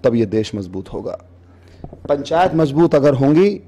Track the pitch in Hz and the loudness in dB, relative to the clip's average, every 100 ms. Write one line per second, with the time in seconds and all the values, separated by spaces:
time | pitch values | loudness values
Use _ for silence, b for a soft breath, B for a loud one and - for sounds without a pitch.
0 | 131 117 107 107 107 107 92 95 95 - | 0 0 0 -2 -4 -6 -10 -12 -12 -12
1 | 104 87 - - B B B B B - | -10 -12 -16 -20 B B B B B -18
2 | - 143 135 160 180 160 156 139 170 151 | -6 -4 -2 0 0 2 0 2 2 4
3 | 139 131 139 156 196 202 | 2 2 2 4 2 0